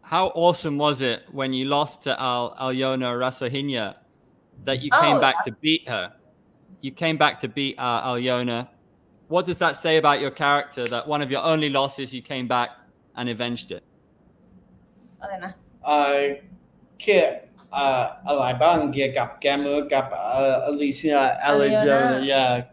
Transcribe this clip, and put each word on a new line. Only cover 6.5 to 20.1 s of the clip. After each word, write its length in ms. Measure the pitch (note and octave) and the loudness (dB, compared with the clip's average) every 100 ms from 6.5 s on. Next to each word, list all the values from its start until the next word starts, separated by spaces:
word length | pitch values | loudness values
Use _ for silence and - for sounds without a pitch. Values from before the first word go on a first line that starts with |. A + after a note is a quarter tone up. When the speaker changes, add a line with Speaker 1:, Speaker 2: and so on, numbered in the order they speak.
| _ _ - | _ _ -14
Speaker 1:
You 100 | C#3 - | -14 -4
came 120 | E3 D#3 | -2 2
back 220 | D3+ - | 2 0
to 60 | C3 | -8
beat, 280 | B2 C#3 - | -6 -6 -4
uh, 320 | B2 A#2 B2+ | -2 -2 -2
Alyona. 600 | B2 B2+ B2 B2 A#2 B2+ _ _ _ _ _ _ | -4 -2 -2 -2 -6 -8 _ _ _ _ _ _
What 180 | E3+ F3+ | -2 -2
does 140 | F3 | 0
that 180 | E3+ - | 0 0
say 200 | E3+ D#3+ | 2 4
about 220 | D3+ C#3+ | 4 2
your 120 | C#3 | 0
character, 560 | - C#3+ C#3+ - - A#2+ | -2 0 2 0 -6 -4
that 200 | A#2+ D3 | -4 -4
one 140 | D3+ | -4
of 80 | C#3 | -2
your 140 | C3+ | -2
only 260 | D#3+ D#3+ D3+ | 0 0 0
losses, 420 | C#3 C#3 - C3 | 0 -2 -4 -12
you 120 | C3 | -12
came 240 | - C3+ B2 | -10 -8 -2
back 240 | B2 A#2+ - _ _ _ - | -2 -2 -8 _ _ _ -8
and 140 | B2 | -8
avenged 400 | A2+ A#2+ A#2+ - | -4 -6 -6 -10
it? 140 | F2 _ _ _ _ _ _ _ - _ _ _ _ _ _ | -16 _ _ _ _ _ _ _ -20 _ _ _ _ _ _
Speaker 2:
อ 20 | |
ะ 40 | G3+ | -14
ไ 40 | |
ร 20 | F#3+ F3+ | -12 -12
น 20 | |
ะ? 20 | F#3 _ _ C#3 | -16 _ _ 0
Speaker 3:
เ 20 | |
อ่ 20 | D3 C#3+ C#3+ | 2 2 2
อ 20 | C#3+ C#3 - - _ _ _ _ | 0 -4 -14 -20 _ _ _ _
เ 40 | |
ค 20 | - | 4
รี 40 | F#3+ | 4
ย 40 | D#3+ | 4
ด 20 | - - - - | 0 -14 -20 -10
เ 20 | - | 0
อ่ 20 | C#3 C3 | 2 2
อ 20 | A#2 - - | 0 -4 -2
อ 40 | |
ะ 20 | C#3+ | 0
ไ 40 | |
ร 20 | B2+ B2 | 0 4
บ้ 20 | D#3+ | 4
า 40 | E3+ | 4
ง 20 | D3 | 2
เ 20 | C3 | 0
กี่ 20 | C#3 | 0
ย 20 | |
ว 20 | C3+ | 0
กั 20 | B2 | -4
บ 40 | - | -2
แ 20 | |
ก้ 20 | C#3+ C#3+ C#3+ | 0 0 0
มื 20 | D3 | -2
อ 40 | C#3+ | 0
กั 20 | C3+ | 0
บ 20 | B2+ | 0